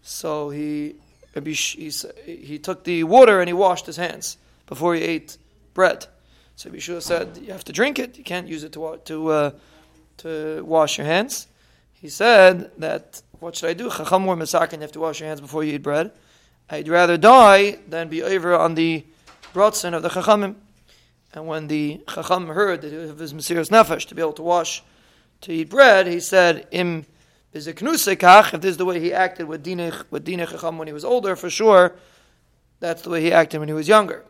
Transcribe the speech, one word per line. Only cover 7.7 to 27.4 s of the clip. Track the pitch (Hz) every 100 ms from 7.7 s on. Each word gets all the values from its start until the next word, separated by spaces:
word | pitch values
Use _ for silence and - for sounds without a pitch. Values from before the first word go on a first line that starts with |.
drink | 147 262 277
it. | 247 -
You | 269
can't | 175 175
use | 160 151
it |
to | 151
wa-, | 160 165 -
to, | 156 160
uh, | 156 147 - _ _ _ _ _ _
to | 165 160 156 156 170
wash | 160 151 -
your | 143
hands." | 170 240 - - _ _ _ _
He | _ 160
said | - 220 226 185 180 - -
that, | 160 147 - - _ _
"What | 165 165
should | 170
I |
do? | 175 240
Chacham | - 151 190 190
were | 175
masakin, | 160 170 165
you | 160
have | 151
to | 151
wash | 160 151
your | 156
hands | 151
before | 139 151
you | 156 143
eat |
bread. | 143 147 185 _ _ _ _ _ _
I'd | 151 151
rather | 170 175 170
die | 196 262 220 196 202 - -
than | 160 165
be | 160
over | 175 190 170
on | 175 165 165
the | 165 160 - _ - _ -
bratzin | 180 208 214 180
of | 170
the | 165
Chachamim." | 185 196 208 196 208 _ _ _ _ _ _ _
And | - 160
when | 156 151
the | 151 147 151 -
Chacham | - 160 180 170
heard | 156 202 170
that | 151
it | 156 160 151
was | 160
Mesiras | 151 - 170 160
Nefesh | 220 175 151 -
to | -
be |
able | 160
to | 156
wash, | 165 175 165 - _ _ _ _ _ _
to | -
eat | 165 156
bread, | 233 269 196 180
he | 175
said, | - 190 175 165 -
"Im | 180 175 160 147 _ _ _